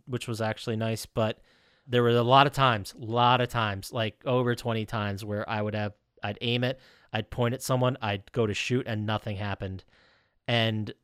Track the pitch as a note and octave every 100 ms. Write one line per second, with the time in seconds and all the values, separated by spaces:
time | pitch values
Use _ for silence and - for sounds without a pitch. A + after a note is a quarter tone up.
0 | - A#2+ - A2 A2 A2 - A2 A2+ A2+
1 | - - A2 - _ _ _ _ - B2
2 | A#2 A#2+ A#2+ C3+ C#3+ C3+ C3+ A2 F#2+ -
3 | A2+ A#2 A#2+ B2 B2 A#2+ G#2+ G2 - B2
4 | A2 - C#3 B2+ B2 A#2 A#2+ A2+ G#2+ A2+
5 | G#2 G2 G#2 G#2 G#2+ A2 G#2+ G#2+ G#2 -
6 | _ _ G#2 G#2 A#2+ A#2+ B2 C3 - _
7 | _ G#2+ G#2+ - A#2 B2+ - C3 B2+ -
8 | A2 G#2 - B2+ A2 G2 - B2 B2 G#2+
9 | G#2+ G#2+ A2 G2 G#2 G2 F#2+ F#2+ - _
10 | _ _ _ _ - A#2+ A2+ A2 G#2 -